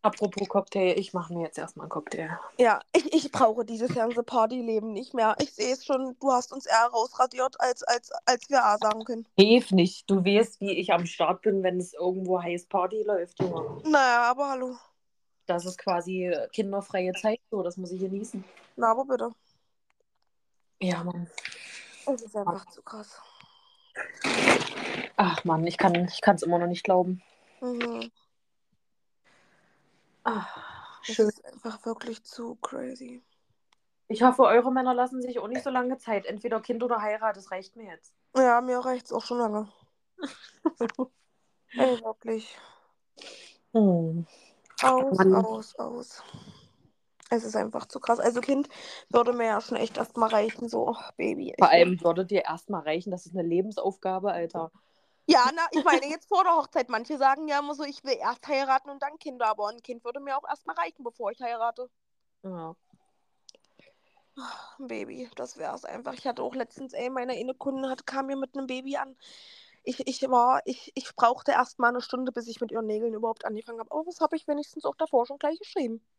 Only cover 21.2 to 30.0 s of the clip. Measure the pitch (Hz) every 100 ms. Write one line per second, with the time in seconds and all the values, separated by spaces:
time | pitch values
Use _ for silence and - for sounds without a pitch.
21.2 | 170 - - - - - - - - 254
22.2 | 226 208 190 185 - - - 220 208 -
23.2 | - _ - _ _ _ _ - - -
24.2 | - - - - - - - - - -
25.2 | 185 165 170 160 170 - 190 175 180 -
26.2 | - 196 170 170 175 175 - 185 180 185
27.2 | _ _ _ _ 247 240 240 233 233 _
28.2 | _ _ _ _ _ _ _ _ _ _
29.2 | _ _ _ _ _ _ _ _